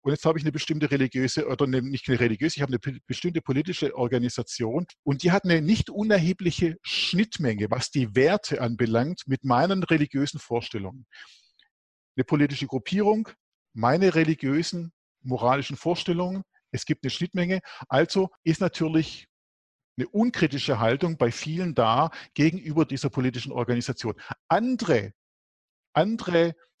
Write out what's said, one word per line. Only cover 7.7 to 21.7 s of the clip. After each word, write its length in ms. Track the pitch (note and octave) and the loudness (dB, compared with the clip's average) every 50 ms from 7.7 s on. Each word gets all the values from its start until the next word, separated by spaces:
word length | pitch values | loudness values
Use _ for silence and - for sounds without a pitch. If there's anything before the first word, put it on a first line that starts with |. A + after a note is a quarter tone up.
was 200 | - C3+ - - | 0 -2 -2 -2
die 240 | - D3 B2 G#2+ F#2+ | -2 -2 -2 2 4
Werte 480 | C3 C3+ D#3+ G3 G#3 - - D3+ - | 4 4 4 4 2 -2 -4 -4 -2
anbelangt, 600 | B2+ A#2 A#2 - B2 A2+ A2+ A#2 B2+ D#3 F3+ - - | -2 -2 0 0 0 2 2 2 2 0 -4 -8 -4
mit 180 | C#3 C3 - - | -4 -4 -2 0
meinen 380 | C3+ A#2+ B2+ D#3+ F#3 G3 F#3+ | 2 4 4 4 2 2 0
religiösen 580 | E3 - E3 D#3 D3 - - C3+ C#3+ - - C#3+ | 0 2 2 2 2 0 0 -2 -2 -2 -4 -10
Vorstellungen. 640 | - - A#2 A#2 - - - G#2 G2 F#2+ C3 C3+ A#2 _ _ - - - - _ _ _ _ _ _ _ _ _ _ _ _ _ _ _ _ | -8 -4 -4 -4 -4 -6 -8 -8 -8 -8 -10 -14 -20 _ _ -20 -20 -20 -20 _ _ _ _ _ _ _ _ _ _ _ _ _ _ _ _
Eine 80 | C3+ B2+ | -4 0
politische 420 | - D3+ C#3+ D3 C#3 C#3 - C#3+ | 0 2 2 2 2 0 -4 -6
Gruppierung, 600 | - C3+ B2+ - - F3+ G3+ G#3 G#3 G#3+ A3 A3 - - _ _ _ _ _ _ _ _ | -6 -6 -6 -4 -2 -2 0 2 2 2 0 -2 -6 -12 _ _ _ _ _ _ _ _
meine 400 | A2+ A2+ A#2+ D3 F3+ F#3+ F#3 D#3+ | 0 2 2 4 4 4 4 4
religiösen, 800 | E3 D#3+ D#3 D#3+ - D3+ C3+ C#3 D#3+ E3+ - - E3+ E3+ E3 - _ _ _ _ _ | 4 4 2 2 0 0 0 0 0 -2 -2 -6 -8 -8 -10 -14 _ _ _ _ _
moralischen 540 | - B2+ B2+ A#2 A#2 B2 C3 C#3 C3+ - C#3+ | -6 -6 -4 0 2 2 2 2 -2 -6 -10
Vorstellungen, 680 | - - E3 F3 - - F#3 E3+ F3 F3+ F3+ F#3+ G3 - - _ _ _ _ | -6 -2 -2 -2 -2 -2 -2 -2 -2 -2 -4 -6 -8 -10 -12 _ _ _ _
es 160 | - C3 - | -10 -8 -4
gibt 180 | - - - - | -4 -4 -2 -2
eine 60 | C3 | -6
Schnittmenge, 500 | - - F3 - - F3+ F3 F3+ F#3+ F#3 - - - - - - | -4 -4 -6 -4 -2 -2 -2 0 -2 -4 -4 -8 -16 -16 -6 0
also 420 | C3 C#3 E3+ - - G3 F#3+ F3+ - _ | 2 2 2 2 2 0 0 -2 -4 _
ist 200 | _ D#3+ D#3 - | _ 0 0 2
natürlich 640 | G3 F3 - - E3 D#3 D#3+ D#3+ D#3 - - - - _ _ _ _ _ _ _ _ _ _ _ _ _ _ | 0 -2 0 -2 -2 2 2 2 0 0 -6 -14 -20 _ _ _ _ _ _ _ _ _ _ _ _ _ _
eine 120 | B2 B2+ - | -8 -8 -2
unkritische 720 | - G#3 A3+ B3 - - F3 C#3+ C3+ C#3 - - C3 G#2 | 0 0 0 0 2 0 0 0 0 -2 -2 0 0 2
Haltung 380 | A2+ A2+ B2+ C#3 - E3+ E3 - | 2 2 2 2 0 -2 0 0
bei 120 | B2+ A#2 | 0 0
vielen 460 | - - - D3+ D#3+ F3 F#3 E3+ | 0 -4 -6 -6 -4 -4 -4 0